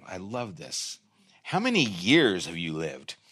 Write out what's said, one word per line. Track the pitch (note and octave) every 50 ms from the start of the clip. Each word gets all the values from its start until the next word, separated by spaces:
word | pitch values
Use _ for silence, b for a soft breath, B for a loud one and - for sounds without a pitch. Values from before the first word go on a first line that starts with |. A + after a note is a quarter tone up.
| -
I | - F#2+
love | F2+ F#2+ G2+ A#2+ B2 A#2+ G#2 F2
this, | - C#3+ B2+ - - - - - - _ _ b b b b b b b -
"How | D#3 F#3
many | A#3 B3+ A#3 F#3 C3+
years | G#2+ F#2+ F2 F2+ A2 C#3+ E3+ D3 A2 F#2+ F2 D#2
have | E2 F2
you | E2+ E2+ D#2+ D#2
lived?" | D#2 D#2+ D2+ C2+ C2+ C#2 - - - b b